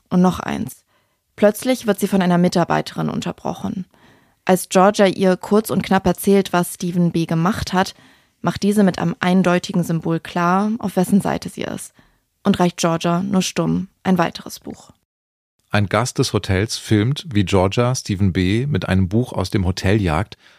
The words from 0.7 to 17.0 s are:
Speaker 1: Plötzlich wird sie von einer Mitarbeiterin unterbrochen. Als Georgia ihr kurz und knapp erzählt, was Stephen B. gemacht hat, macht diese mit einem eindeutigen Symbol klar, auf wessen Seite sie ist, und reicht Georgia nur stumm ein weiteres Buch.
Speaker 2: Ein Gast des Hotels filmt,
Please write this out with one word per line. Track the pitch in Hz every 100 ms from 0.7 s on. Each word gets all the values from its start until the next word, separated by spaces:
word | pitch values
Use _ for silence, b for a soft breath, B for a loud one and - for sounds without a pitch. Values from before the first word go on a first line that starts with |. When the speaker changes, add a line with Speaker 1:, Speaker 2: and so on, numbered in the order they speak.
| - _ _ _ _ _ -
Speaker 1:
Plötzlich | 208 208 254 254 220
wird | 196
sie | 196
von | 196
einer | 180 175
Mitarbeiterin | 180 175 165 156 - - 156
unterbrochen. | - 175 - - 175 196 196 - b b b b b
Als | - 185 -
Georgia | 190 196 214 190
ihr | - 190 180
kurz | - 208 -
und | 190
knapp | - 190 180
erzählt, | 175 202 196 190
was | 175 175
Stephen | - 180 180 170
B. | 170 165
gemacht | 165 175 226 -
hat, | 185 190 - b b b b
macht | 170 -
diese | 202 208
mit | 196 -
einem | 170 -
eindeutigen | 180 185 180 180 - 180
Symbol | 160 165 165 165
klar, | - 180 175 190 214 226
auf | 190 190
wessen | 175 196
Seite | - - 175
sie | -
ist, | - - - b b b b _
und | 202 185
reicht | 175 -
Georgia | 170 165 175 170
nur | 196 190
stumm | 180 - 165 175 185 _
ein | 190 180
weiteres | 165 - - -
Buch. | - 220 - _ _ _ _ _ _ _ _
Speaker 2:
Ein | 107 101
Gast | 107 123 -
des | 135
Hotels | - - 92 110 -
filmt, | - 107